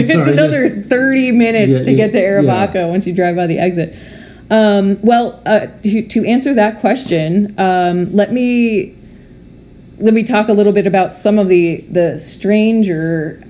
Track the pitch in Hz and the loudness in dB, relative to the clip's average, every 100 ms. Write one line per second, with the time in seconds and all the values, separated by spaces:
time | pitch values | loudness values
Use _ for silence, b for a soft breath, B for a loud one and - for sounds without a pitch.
0 | 240 320 294 - 311 294 254 208 - 254 | 2 2 2 2 2 2 -2 -2 -4 0
1 | 269 262 254 233 233 226 135 131 131 247 | 0 0 2 2 2 2 2 2 2 2
2 | 214 208 190 202 - 185 202 185 170 185 | 2 0 0 2 2 0 -2 -2 -2 -4
3 | 185 180 175 175 175 160 185 175 160 B | -4 -2 -2 -2 -2 -2 -2 -2 -6 B
4 | B B B B - 220 214 202 196 196 | B B B B -2 2 4 2 0 0
5 | 214 240 233 - - 214 - - 208 214 | 2 2 0 -6 -2 0 -2 -6 -2 -2
6 | 226 226 208 247 285 240 214 220 196 262 | -2 -2 0 0 0 2 0 0 -2 -2
7 | - 170 156 190 202 - 190 180 175 180 | -2 -2 0 0 -2 -2 0 0 0 -2
8 | 180 202 196 247 247 240 233 208 - - | 0 0 0 0 0 0 0 -2 -4 -10
9 | B B B B - - - - - - | B B B B -20 -20 -20 -20 -20 -2
10 | 214 220 220 214 220 208 208 202 190 190 | 0 2 2 0 2 2 2 2 2 0
11 | 180 - 208 214 185 180 170 160 - 175 | 0 -2 0 2 2 2 2 -2 -4 -2
12 | 170 151 - - 190 214 220 226 196 160 | -2 -4 -10 -6 0 2 2 0 0 -2
13 | 160 165 156 - | -2 -4 -6 -10